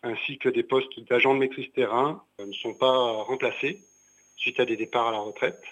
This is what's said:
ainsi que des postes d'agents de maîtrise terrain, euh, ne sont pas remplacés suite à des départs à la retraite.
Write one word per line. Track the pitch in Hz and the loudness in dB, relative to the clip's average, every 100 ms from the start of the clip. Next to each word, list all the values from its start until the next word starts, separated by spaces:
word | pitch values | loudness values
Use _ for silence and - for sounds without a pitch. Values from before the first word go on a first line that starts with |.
ainsi | 120 113 - 139 | -6 -4 -6 -2
que | 131 | 0
des | 120 | 0
postes | 117 131 131 - 117 | 2 0 0 -10 0
d'agents | 123 127 | 4 6
de | 135 | 4
maîtrise | 131 131 127 | 2 -2 -8
terrain, | - 120 113 139 160 _ _ | -2 0 2 0 -2 _ _
euh, | 101 | -12
ne | |
sont | 101 117 | -8 -8
pas | 104 131 131 123 110 | 0 4 4 2 0
remplacés | 107 131 127 - 139 196 _ _ _ _ _ - | -4 -2 -2 -2 -6 -6 _ _ _ _ _ -6
suite | - - | -6 0
à | |
des | 123 110 | 0 0
départs | 110 120 117 | -2 0 0
à | |
la | 110 | -2
retraite. | 107 104 127 - - | -6 -4 -4 -4 -18